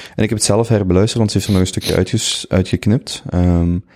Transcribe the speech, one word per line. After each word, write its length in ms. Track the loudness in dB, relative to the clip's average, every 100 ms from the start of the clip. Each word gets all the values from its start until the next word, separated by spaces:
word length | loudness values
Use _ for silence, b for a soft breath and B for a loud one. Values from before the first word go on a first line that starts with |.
| B B
En 80 |
ik 60 | -2
heb 80 | 0
het 100 | 0
zelf 200 | 0 2
herbeluisterd, 500 | 2 4 2 2 0
want 140 | 0
ze 60 | 0
heeft 120 | 0
er 40 | 0
nog 60 |
een 40 | 0
stukje 240 | -2 -2 -2
uitges-, 500 | 0 -2 -4 -6 -2
uitgeknipt. 760 | -2 0 -2 0 0 -2 -12 -4
Ehm, 500 | 0 2 2 0 -2 -6